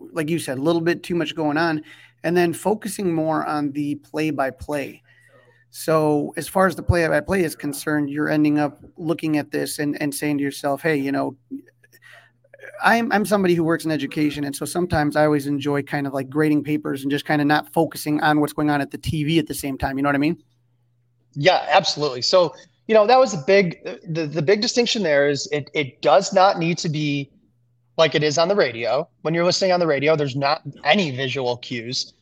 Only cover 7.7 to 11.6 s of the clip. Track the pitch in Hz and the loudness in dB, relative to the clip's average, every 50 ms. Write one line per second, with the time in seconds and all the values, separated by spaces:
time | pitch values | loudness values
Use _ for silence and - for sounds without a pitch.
7.7 | 139 - - 160 151 151 147 139 143 151 151 151 156 151 151 151 147 147 147 143 | -6 -6 -4 -2 -2 0 -2 -2 -2 -2 -2 0 2 2 4 4 4 2 0 -2
8.7 | 143 - - - _ - 180 156 165 156 - 160 151 147 139 - - 147 143 139 | -4 -8 -20 -20 _ -10 -4 -4 -4 -2 -2 -2 -2 -2 -2 -2 -4 -4 -4 -4
9.7 | - - 151 147 143 - 156 147 139 - - 147 147 139 143 143 135 - - 147 | -4 -4 -4 -4 -2 -2 -4 -4 -4 -4 -4 -2 -2 -2 -2 -4 -4 -4 -4 -4
10.7 | 139 139 - 170 156 139 135 139 139 139 139 139 - _ _ - 269 277 | -4 -2 0 -2 0 0 -2 -2 -2 -2 -4 -4 -6 _ _ -14 -14 -14